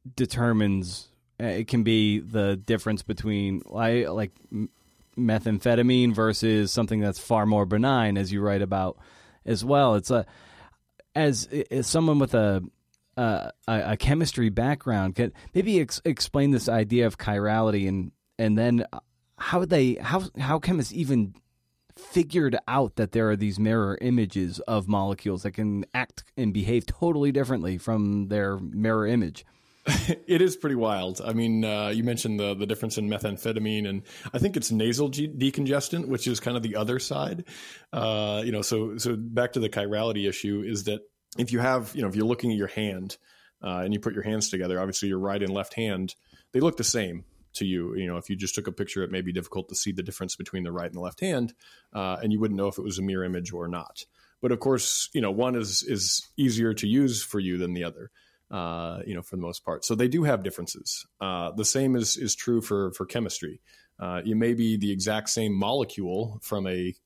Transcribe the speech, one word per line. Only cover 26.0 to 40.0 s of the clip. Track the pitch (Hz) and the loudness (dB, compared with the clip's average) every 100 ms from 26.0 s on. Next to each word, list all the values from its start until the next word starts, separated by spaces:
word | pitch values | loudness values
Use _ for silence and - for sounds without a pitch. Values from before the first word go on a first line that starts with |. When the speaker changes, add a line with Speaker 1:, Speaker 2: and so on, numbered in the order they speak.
| 127 - - - | -6 -10 -12 -2
Speaker 1:
and | 113 | 0
behave | 104 98 120 - | 0 2 0 0
totally | - 170 151 143 | 0 2 2 2
differently | 139 127 123 82 92 | 2 0 0 -2 -4
from | - 110 101 101 98 | 0 2 2 2 0
their | 104 98 98 | 0 0 -2
mirror | 90 98 110 110 107 | -4 -2 2 2 2
image. | 120 87 - - _ _ _ - | 2 0 -6 -20 _ _ _ -2
Speaker 2:
<laughs> | - - 165 - | 0 0 -2 2
It | 170 | 4
is | 185 185 | 4 2
pretty | 151 127 | -2 2
wild. | 110 101 92 92 113 | 2 0 -2 -4 -2
I | |
mean, | 113 117 110 110 | 0 2 2 2
uh, | 104 104 | 0 0
you | 110 | 0
mentioned | 117 113 113 104 | 0 -2 -2 -2
the, | 101 | -2
the | 98 101 | -2 -4
difference | 107 113 110 | -4 -4 -4
in | 104 | -2
methamphetamine, | 104 104 98 117 110 107 107 104 | -2 -4 -4 -4 -2 -2 -2 -2
and | 98 - - - | -6 -8 -16 -6
I | 123 | 0
think | 196 185 | 0 0
it's | - | 0
nasal | 113 113 120 147 | 2 2 2 -2
ge-, | 135 151 127 | -2 -6 0
decongestant, | 135 135 135 143 - 170 135 | 0 0 0 0 -2 -6 -4
which | 127 127 | -2 -2
is | 117 | -2
kind | 123 120 | -2 -2
of | |
the | 113 104 | -2 -2
other | 107 131 | -2 -2
side. | - 139 147 175 175 - - - - | -4 -4 -4 -6 -10 -16 -18 -20 -8
Uh, | - 110 107 104 104 117 | -4 0 0 0 -2 -2
you | |
know, | 107 | -2
so, | 101 113 110 110 | 0 -2 -2 -4
so | 123 113 | -2 -2
back | 113 113 123 | -2 -2 0
to | 127 | 0
the | 110 | -2
chirality | 107 101 107 | -2 -2 0